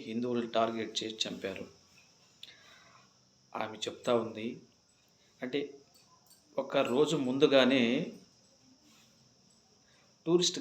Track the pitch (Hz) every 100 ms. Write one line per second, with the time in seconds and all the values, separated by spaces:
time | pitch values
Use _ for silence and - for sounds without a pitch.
0 | 113 113 123 120 117 117 113 113 107 -
1 | 110 110 104 98 95 95 - - _ -
2 | _ _ _ _ - - - - - -
3 | _ _ _ _ _ - 110 107 - -
4 | - 117 110 107 113 151 - _ _ _
5 | _ _ _ _ 127 143 143 - _ _
6 | _ _ _ - _ - 131 143 117 123
7 | 151 156 127 139 143 135 127 135 117 139
8 | 175 - - _ _ _ _ _ _ _
9 | _ _ _ _ _ _ _ _ _ _
10 | _ _ 160 175 170 139